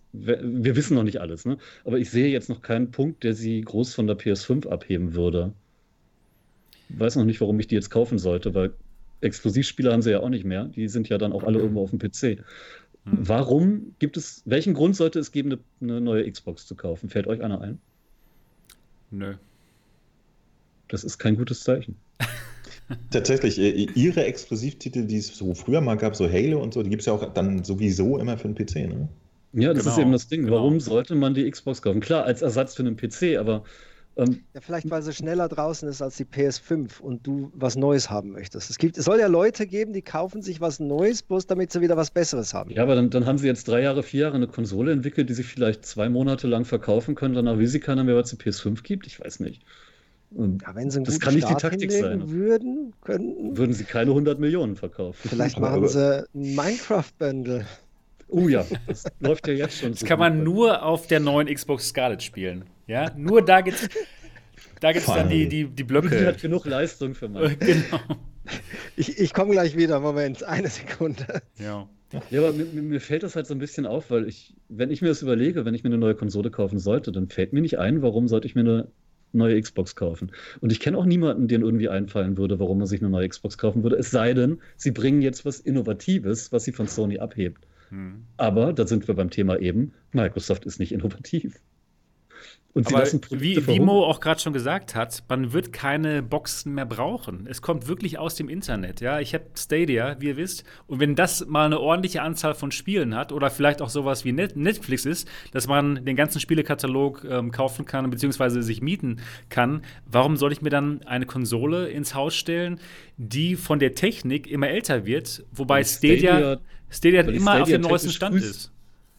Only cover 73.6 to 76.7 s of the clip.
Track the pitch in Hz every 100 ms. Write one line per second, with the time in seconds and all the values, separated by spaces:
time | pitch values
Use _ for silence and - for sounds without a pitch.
73.6 | 147 - 113 135 - 120 110 - - _
74.6 | - 110 127 156 170 147 135 117 143 170
75.6 | 113 113 123 117 110 107 107 101 110 -
76.6 | 98